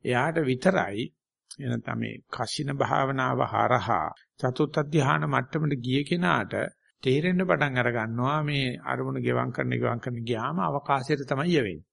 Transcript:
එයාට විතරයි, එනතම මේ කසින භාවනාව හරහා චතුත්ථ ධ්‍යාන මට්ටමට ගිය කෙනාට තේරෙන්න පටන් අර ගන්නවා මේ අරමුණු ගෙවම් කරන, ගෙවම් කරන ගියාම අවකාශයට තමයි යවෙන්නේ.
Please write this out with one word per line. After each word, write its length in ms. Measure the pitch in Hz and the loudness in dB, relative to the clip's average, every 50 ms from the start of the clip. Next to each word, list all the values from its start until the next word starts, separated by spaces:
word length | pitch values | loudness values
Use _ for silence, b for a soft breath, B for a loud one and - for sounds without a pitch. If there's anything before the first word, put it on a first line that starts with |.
| - | -2
එයාට 340 | - 123 120 131 160 160 165 | 0 0 2 0 0 0 0
විතරයි, 640 | 151 131 131 127 - 185 190 175 - 98 101 107 135 - _ _ _ _ _ _ _ _ - - | 0 0 0 2 2 2 2 4 0 0 -2 -6 -6 -6 _ _ _ _ _ _ _ _ -16 -8
එනතම 360 | 143 123 120 117 - 131 120 | -6 -4 -4 -4 -4 -6 -4
මේ 240 | 113 113 110 110 - _ | -4 -4 -6 -8 -12 _
කසින 440 | _ - - 120 - - - 147 139 | _ -6 -6 -6 -6 -4 -6 -6 -6
භාවනාව 680 | 139 135 131 117 139 147 135 135 135 131 127 127 127 123 131 | 0 0 0 2 2 2 2 0 0 -2 0 0 0 0 0
හරහා 640 | - 110 107 110 110 123 120 98 113 113 85 78 80 - b b b _ | 0 2 2 2 4 2 2 2 0 0 0 0 -4 -6 b b b _
චතුත්ථ 440 | - - 127 123 - 151 147 - 160 147 | -4 -2 -2 0 0 -2 0 0 -2 -2
ධ්‍යාන 380 | 147 151 156 135 135 156 156 151 | 2 2 2 4 4 2 2 2
මට්ටමට 500 | 151 - 127 127 - - 156 156 147 143 127 | 2 0 0 0 0 -2 0 0 2 0 -2
ගිය 240 | 120 127 127 139 147 | 0 0 0 0 0
කෙනාට 500 | - 175 175 180 175 160 120 101 92 - 101 123 - _ _ _ _ _ _ | 0 -2 0 4 4 4 2 2 0 -2 -4 -4 -4 _ _ _ _ _ _
තේරෙන්න 380 | - 131 131 147 160 185 185 180 | 0 2 2 4 2 2 2 2
පටන් 380 | 190 185 175 143 147 143 127 127 | 4 2 4 4 2 2 2 2
අර 100 | 120 120 | 2 2
ගන්නවා 480 | 117 120 110 113 113 120 123 135 147 156 | 0 0 -2 -2 -2 0 0 0 0 0
මේ 360 | 151 147 147 139 135 127 123 - | 0 0 0 0 -2 -2 -4 -6
අරමුණු 380 | - 135 131 127 131 131 135 131 | -4 -4 -2 -2 -2 -4 -4 -2
ගෙවම් 300 | 120 123 123 123 123 127 | 0 0 0 0 0 -2
කරන, 220 | 127 - 135 123 | -2 -2 -2 0
ගෙවම් 280 | 123 120 120 117 117 117 | 0 0 0 0 0 -2
කරන 180 | - 131 120 117 | -4 -6 -6 -6
ගියාම 360 | 113 117 117 110 117 135 156 185 | -4 -4 -4 -2 -2 -4 -2 -2
අවකාශයට 680 | 185 160 139 143 - - 143 135 127 - 151 139 139 | 0 0 -2 -2 0 0 0 0 2 -2 -2 -2 -2
තමයි 260 | - 143 135 151 180 | -4 -2 0 2 4
යවෙන්නේ. 340 | 175 147 120 98 85 76 - _ | 4 4 2 0 -4 -8 -14 _